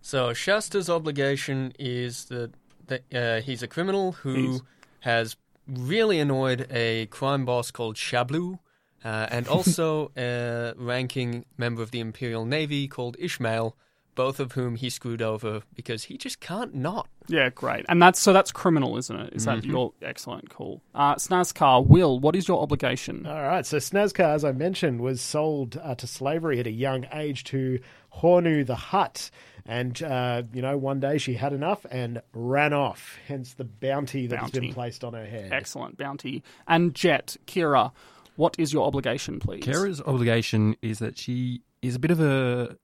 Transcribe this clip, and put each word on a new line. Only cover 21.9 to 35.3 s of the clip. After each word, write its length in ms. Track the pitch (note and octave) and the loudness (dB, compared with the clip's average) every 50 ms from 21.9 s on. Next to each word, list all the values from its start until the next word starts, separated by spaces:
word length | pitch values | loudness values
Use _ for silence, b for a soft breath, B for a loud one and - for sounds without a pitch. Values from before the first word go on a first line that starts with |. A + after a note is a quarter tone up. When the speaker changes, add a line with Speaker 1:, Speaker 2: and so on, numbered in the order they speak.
| - F3+ F3+ D3 B2+ B2 | 12 12 12 4 2 4
Speaker 2:
what 160 | C#3 D3+ E3+ | 2 2 2
is 120 | G3 E3+ | 2 0
your 120 | - F3+ - | 2 0 0
obligation? 680 | - C#3 D3 C#3 - B2+ C3 - - - - - - | 2 0 0 0 0 -2 -2 -2 -6 -10 -10 -10 -8
Speaker 3:
All 160 | D3+ D3+ D#3 C#3+ | -10 -8 -4 -2
right, 200 | C3+ F3 F#3 - | 0 0 -2 -2
so 140 | - D3+ | -2 -2
Snazcar, 560 | D3 - - F#3 G3 G#3 G3 - - F3+ D#3 D3+ | -2 -2 0 2 2 2 2 4 4 4 4 4
as 100 | D3+ D3 | 2 2
I 100 | D3 C3 | 0 0
mentioned, 480 | B2+ D#3 F#3 F#3+ - - D3+ B2 A#2 | 0 -2 -2 0 0 0 0 0 0
was 200 | A#2+ C3 C3 A#2 | -2 -2 -2 -4
sold, 560 | - - - D3+ D3+ D#3 D3+ C#3+ C3+ A#2 G#2 D#3 F3+ | -6 -4 -2 0 0 0 0 -2 -4 -6 -8 -10 -8
uh, 100 | D3+ B2 | -8 -8
to 120 | - - | -8 -8
slavery 520 | A#2+ - - C3 C#3 D#3 E3 D#3+ D#3+ C#3 A#2+ | -12 -10 -4 -2 -2 -2 0 0 0 0 0
at 60 | B2 | -2
a 60 | A#2 | -4
young 340 | A2 A2+ C3 C3+ C3 C3 B2 B2+ C#3+ | -2 -2 -2 -2 -2 -2 -4 -6 -8
age 300 | D3+ D3+ D3+ C#3 B2+ - | -6 -4 -4 -6 -6 -8
to 360 | - - C3+ C3 C3 B2+ B2 b b b b b b - | -4 -2 -2 0 0 -2 -4 b b b b b b -8
Hornu 500 | - - E3+ F3+ F3+ E3+ E3 D#3 D3 C#3 | 2 6 6 6 6 6 4 2 2 2
the 100 | - A#2+ | 0 -4
Hutt. 540 | - - - - G3+ E3+ - _ - - - b b b b b b b | -6 -4 0 0 2 2 0 _ -12 -14 -14 b b b b b b b
And, 340 | - A2+ B2 B2+ B2+ B2 - | -6 -4 -4 -4 -4 -4 -6
uh, 400 | E3 D3+ C3 B2+ B2 B2 A#2+ A#2+ A#2+ A2+ | -4 -2 0 0 0 0 -2 -2 -4 -6
you 120 | A#2 B2+ B2 | -6 -4 -2
know, 160 | C3+ C#3 C#3+ | -2 -2 -2
one 200 | C3+ C3+ C#3 C3+ | -2 -2 -2 0
day 200 | C3+ C#3 D3+ D3+ | 0 0 0 0
she 160 | - C3+ B2 | 0 -2 -4
had 180 | - C3 C#3+ C#3+ | -2 -2 -2 -2
enough 320 | C#3 D3 F3 G#3 - - - | -2 0 -2 -2 -2 -4 -10
and 280 | B2+ B2+ B2 A#2 A#2+ A#2 _ _ - | -6 -6 -6 -6 -6 -10 _ _ -10
ran 400 | A2+ A#2 B2 C3+ C#3+ D3 D3 D3 | -6 -2 2 4 4 4 4 4
off, 460 | C#3+ C#3 A2+ F2 - - - - - - | 2 0 0 -2 -6 -16 -18 -20 -18 -12
hence 260 | - C#3+ C#3 B2+ B2 - | -10 -10 -10 -10 -12 -12
the 120 | - C3 | -12 -12
bounty 600 | A#2 G2+ - C3+ C3+ C3+ C#3+ C#3+ C3 - C#3 B2+ | -12 -10 -6 -2 -2 -2 -2 -4 -4 -4 -4 -4
that 120 | A#2 A#2+ B2 | -4 -4 -6
has 100 | B2 B2+ | -6 -4
been 120 | C3 C3 | -4 -4
Speaker 2:
Bounty. 120 | A#2+ A#2+ A#2 | -4 -4 -6
Speaker 3:
placed 300 | B2+ A#2+ A#2+ A#2 - - | -6 -8 -8 -8 -10 -10
on 100 | A#2+ A2+ | -10 -10
her 140 | A2+ A2 | -10 -12
head. 220 | G2+ | -10